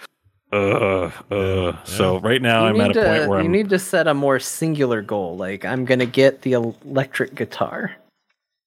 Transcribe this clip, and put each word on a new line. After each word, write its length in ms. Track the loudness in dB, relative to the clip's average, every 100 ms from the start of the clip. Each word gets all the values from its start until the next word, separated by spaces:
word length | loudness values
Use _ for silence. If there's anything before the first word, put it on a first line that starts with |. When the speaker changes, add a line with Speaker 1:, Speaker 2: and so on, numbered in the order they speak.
| -20 _ _ _ _
Speaker 1:
uh, 40 | -2
uh. 540 | 0 2 2 0 -2 -8 -6
Speaker 2:
Yeah, 60 | -4
yeah. 460 | -2 0 -2 -4
Speaker 1:
So 340 | -6 0 2 2
right 220 | 2 2
now 200 | 2 4
Speaker 3:
You 120 | 4
Speaker 1:
I'm 60 | 4
at 80 | 2
Speaker 3:
need 80 | 2
Speaker 1:
a 80 |
point 180 | 2 2
Speaker 3:
to, 60 | 2
Speaker 1:
where 100 | 0
Speaker 3:
you 40 | 2
Speaker 1:
I'm 60 |
Speaker 3:
need 160 | 0 2
to 80 | -2
set 280 | 0 0 2
a 60 |
more 260 | 2 2 0
singular 600 | -2 -4 -2 0 0 0
goal, 340 | -2 -4 -4 -6
like, 280 | -8 -6
"I'm 200 | -6 -4
gonna 220 | 0 0 2
get 360 | 4 4 4
the 100 | 0
electric 800 | 0 0 -6 -6 -4 -2 -4 -6 -4
guitar." 560 | -8 -4 -6 -6 -10 -10 _ _ _ _ _ _